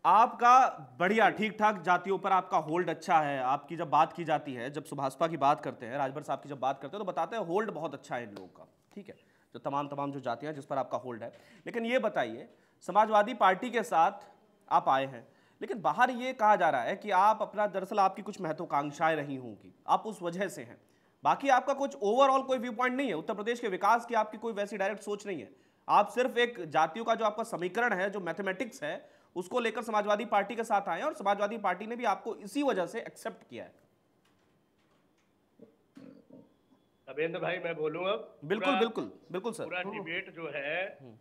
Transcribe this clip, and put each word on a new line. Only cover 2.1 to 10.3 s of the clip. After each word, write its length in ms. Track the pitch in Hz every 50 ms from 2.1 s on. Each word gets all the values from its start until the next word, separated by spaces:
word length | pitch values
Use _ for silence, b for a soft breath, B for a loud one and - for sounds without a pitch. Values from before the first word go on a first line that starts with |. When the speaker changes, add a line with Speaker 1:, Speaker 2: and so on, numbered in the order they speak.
| 190
Speaker 1:
पर 140 | 175 185 196
आपका 260 | 190 185 185 - 196
hold 320 | 170 156 151 156 180 185 165
अच्छा 300 | 160 165 - 196 175 160
है। 200 | 151 143 143 135
आपकी 360 | 127 127 143 139 - - 170
जब 140 | 160 170 151
बात 240 | 143 147 160 160 -
की 100 | 170 170
जाती 300 | 151 156 151 147 147 127
है, 180 | 120 113 135
जब 120 | 147 156 139
सुभाषपा 440 | - 151 143 143 135 135 - 170
की 100 | 165 165
बात 240 | 147 139 139 151 147
करते 240 | - 147 120 - 123
हैं, 120 | 113 127
राजभर 240 | 147 139 135 135 151
साहब 200 | 143 - 139 135
की 80 | - 143
जब 100 | 143 127
बात 220 | 123 135 139 -
करते 160 | - 135 180
हैं, 80 | 208 214
तो 60 | 185
बताते 240 | 170 170 165 170 233
हैं 80 | 226 190
hold 280 | 170 170 208 226 202
बहुत 220 | 180 151 160 156 139
अच्छा 220 | 135 - - 151
है 80 | 123 120
इन 60 | 107
लोगों 180 | 101 98 92
का, 200 | 87 _ - 80 _ _ _ _ _ _
ठीक 140 | 202 190 -
है, 60 | - b b b b b b b -
जो 60 | 123
तमाम, 280 | - 147 139 143 143
तमाम 240 | 139 143 143 143 143
जो 80 | 139 139
जातियां 340 | 123 127